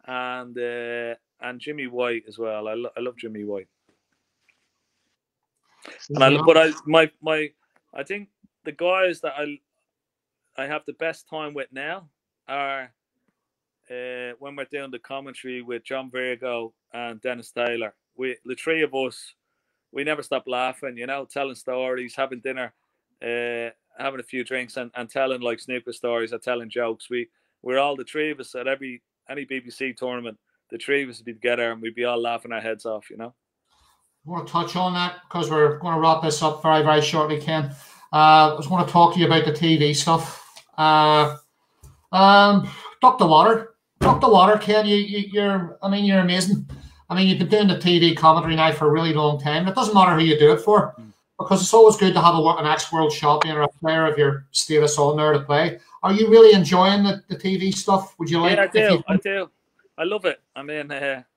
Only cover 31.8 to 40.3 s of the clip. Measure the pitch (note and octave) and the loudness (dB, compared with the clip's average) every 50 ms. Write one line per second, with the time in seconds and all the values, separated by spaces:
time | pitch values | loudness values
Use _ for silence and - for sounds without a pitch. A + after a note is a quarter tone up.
31.8 | A2+ A2+ A2+ A#2+ A#2+ A#2+ A#2+ A#2+ A#2 A#2+ A#2 A2+ - A#2+ A#2 A2 A2 A2+ A2 G#2+ | -12 -12 -8 -6 -6 -4 -4 -4 -4 -6 -6 -8 -10 -12 -12 -10 -8 -10 -10 -10
32.8 | - A#2 A2 G#2 - - G2+ G#2 A2+ A#2+ B2+ _ _ _ _ _ _ _ _ _ | -10 -10 -10 -10 -12 -16 -18 -18 -18 -18 -20 _ _ _ _ _ _ _ _ _
33.8 | _ _ _ _ _ _ _ _ - D3 E3+ E3+ - - - E3+ E3+ E3+ - F#3 | _ _ _ _ _ _ _ _ -16 -14 -12 -12 -10 -6 -6 -6 -6 -6 -6 -4
34.8 | F#3 F3+ F3+ F3 F3 F3+ F3 - - - - F3 D#3+ D3+ D#3 D#3 D3+ C#3+ C#3 - | -4 -4 -4 -4 -6 -6 -8 -12 -16 -12 -8 -6 -6 -2 0 2 2 2 0 -2
35.8 | F3 E3+ E3 D#3 D#3+ E3 D#3+ D#3+ D#3+ D#3+ D3+ - D#3+ D#3 D3+ - - D#3+ D#3 D3+ | -6 -4 -2 0 2 2 2 2 0 -4 -4 -2 -2 -4 -4 -2 0 0 2 2
36.8 | D3 D#3 D3+ D3+ C#3+ - - D#3+ D3+ D3+ D3+ C#3+ - D#3+ D#3+ D#3 C#3+ C#3 - - | 2 2 2 2 0 0 -2 -2 -2 -2 -4 -6 -4 -4 -4 -4 -4 -6 -10 -14
37.8 | - - - - _ _ - D3+ D#3 D#3 D#3 D#3 D#3 D3+ D3+ D3+ D3 C#3 F#3 F3+ | -20 -20 -20 -20 _ _ 2 4 6 8 8 8 6 4 2 -2 -6 -4 -2 -2
38.8 | - - - E3+ E3+ E3 - F3+ E3 D#3 D#3+ D#3+ D3+ D#3 D3 - E3+ E3 D#3+ D3 | 0 2 4 6 6 6 4 2 2 2 2 2 2 0 -2 -2 0 2 2 2
39.8 | D3 D3 D3 C#3+ - E3 E3 E3 D#3+ - | 2 0 0 -2 -2 0 0 -2 -2 -6